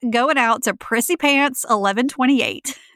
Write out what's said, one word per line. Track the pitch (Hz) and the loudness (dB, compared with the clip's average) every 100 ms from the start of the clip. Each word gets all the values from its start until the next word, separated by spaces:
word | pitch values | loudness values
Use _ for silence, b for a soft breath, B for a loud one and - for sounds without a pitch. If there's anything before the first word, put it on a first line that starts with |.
| 240 | -2
going | 233 269 285 | 0 2 2
out | 233 226 | 0 0
to | 226 | -2
Prissy | 185 - 233 - 349 | -4 -4 -2 0 0
Pants | 294 277 285 262 - | 2 2 2 -2 -2
eleven | 214 196 196 269 | 0 0 0 -2
twenty-eight. | - 254 269 - - - - B | 0 2 2 0 -6 -10 -12 B